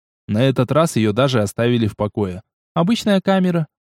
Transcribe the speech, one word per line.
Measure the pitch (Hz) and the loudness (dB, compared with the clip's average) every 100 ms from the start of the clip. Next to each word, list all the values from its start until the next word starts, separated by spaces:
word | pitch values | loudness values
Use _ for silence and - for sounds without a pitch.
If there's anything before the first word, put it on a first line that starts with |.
| _ _ - | _ _ -4
На | 107 | 0
этот | 135 131 120 | 2 2 0
раз | 143 170 117 | 0 0 2
ее | 107 | 0
даже | 104 135 123 | 2 0 0
оставили | 101 - 120 120 107 | -2 -2 0 0 0
в | - | -2
покое. | 104 110 95 90 - _ _ 165 | -4 -4 -6 -6 -16 _ _ -2
Обычная | 175 233 220 196 | 0 0 0 0
камера, | 196 190 185 170 151 _ _ | 2 0 0 -2 -4 _ _